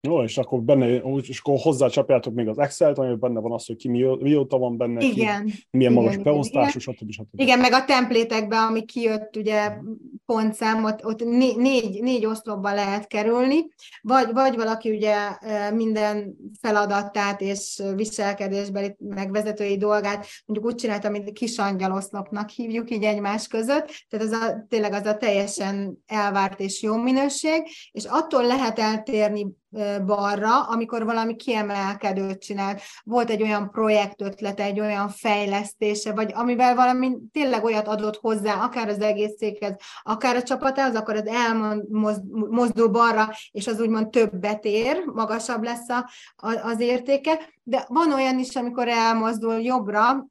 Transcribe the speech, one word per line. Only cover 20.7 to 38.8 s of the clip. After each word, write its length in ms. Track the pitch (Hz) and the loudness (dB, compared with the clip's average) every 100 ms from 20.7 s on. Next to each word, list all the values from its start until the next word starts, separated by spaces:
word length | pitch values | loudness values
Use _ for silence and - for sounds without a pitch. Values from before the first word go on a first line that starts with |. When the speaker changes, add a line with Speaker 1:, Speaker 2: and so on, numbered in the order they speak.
Speaker 2:
úgy 80 | 240 | -2
csinálta, 280 | 233 202 208 | -4 -2 -2
amit 240 | 208 202 | -4 -8
kisangyal 600 | 208 226 233 202 190 190 | -6 -6 -2 -2 0 -2
oszlopnak 580 | 196 190 202 196 208 208 | -2 -6 -10 -8 -8 -8
hívjuk 420 | - 233 226 233 | -8 -6 -4 -4
így 120 | 220 | 0
egymás 440 | 214 208 202 214 - | 0 0 -2 -4 -4
között, 580 | 226 226 285 302 - _ | -4 0 0 -2 -14 _
tehát 160 | 220 220 | -6 -2
ez 60 | |
a, 340 | 226 226 220 - | -2 -2 -4 -2
tényleg 240 | 226 208 | -2 0
az 120 | 202 208 | -2 -2
a 120 | 214 | 0
teljesen 800 | 226 202 202 - 196 196 196 185 _ | 2 2 0 -4 -4 -4 -6 -8 _
elvárt 540 | 214 202 196 196 190 | -2 0 2 0 -2
és 220 | 196 196 | -6 -4
jó 140 | 214 220 | -2 0
minőség, 680 | 247 262 277 277 311 330 320 - - | 2 2 2 0 0 0 -2 -14 -14
és 140 | - - | -12 -2
attól 400 | 269 320 262 240 | -2 2 2 4
lehet 340 | 262 240 226 | 2 0 0
eltérni, 680 | 214 214 214 214 208 208 196 - _ | -2 -2 -2 0 2 0 -6 -10 _
ö, 260 | 214 202 202 190 | -8 -4 -2 0
balra, 580 | 202 202 202 220 254 | 0 0 0 2 2
amikor 420 | - 233 226 233 220 | 2 -2 -2 -4 -2
valami 300 | 226 226 226 | 0 -2 -4
kiemelkedőt 1080 | - 226 208 202 196 202 208 190 190 190 | -2 -2 -2 -2 -4 -2 -2 -2 -4 -6
csinált. 380 | - 202 196 202 - - | -8 -4 -4 -6 -12 -18
Volt 260 | - 240 233 | -2 0 2
egy 120 | 214 | 0
olyan 280 | 214 214 202 | 0 0 -2
projektötlete, 960 | 226 220 214 202 - 196 196 208 202 | 0 2 4 2 -4 -10 -6 -8 -4
egy 160 | 202 202 | -4 -2
olyan 300 | 214 202 202 | -2 -2 -4
fejlesztése, 1040 | 196 226 208 202 196 202 - 214 208 220 | -4 -2 0 0 -2 -4 -2 -2 -2 -4
vagy 180 | 202 208 208 | -4 -4 -2
amivel 400 | 247 240 247 247 | -2 4 4 6
valami 420 | 247 254 262 247 220 | 4 4 0 -2 -6
tényleg 320 | 302 277 233 | -2 0 2
olyat 240 | 226 214 208 | 0 0 0
adott 280 | 208 214 214 | -2 -4 -4
hozzá, 380 | 226 220 208 | -2 0 0
akár 340 | 202 240 247 | 0 -2 -2